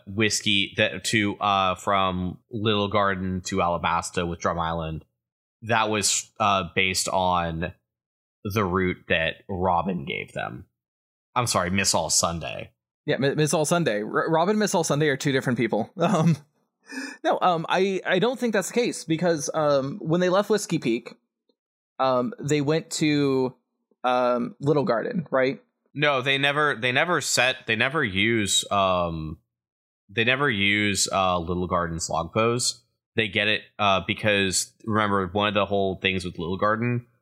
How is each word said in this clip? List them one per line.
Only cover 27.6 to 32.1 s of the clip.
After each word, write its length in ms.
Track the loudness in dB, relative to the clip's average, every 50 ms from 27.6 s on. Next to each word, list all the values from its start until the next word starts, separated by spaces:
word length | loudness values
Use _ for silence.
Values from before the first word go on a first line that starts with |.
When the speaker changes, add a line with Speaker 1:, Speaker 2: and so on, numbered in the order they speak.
| -2
Speaker 1:
they 80 | -2 0
never 280 | 0 0 0 0 0 -2
use, 640 | 0 2 2 2 4 4 2 2 2 0 0 0 0
um, 680 | 2 2 4 4 4 2 0 0 -2 -4 -6 -8 -10 -12 _ _ _ _ _ _ _ _ _ _ _ _ _ -6
they 140 | -4 -2 0
never 260 | 2 0 2 0 0
use, 580 | 0 2 2 2 4 2 2 2 0 0 -2 0
uh, 280 | 0 0 2 2 0 0
Little 280 | -2 -2 -2 -2 -2
Garden's 440 | -2 0 -2 -2 -2 -4 -6 -6 -4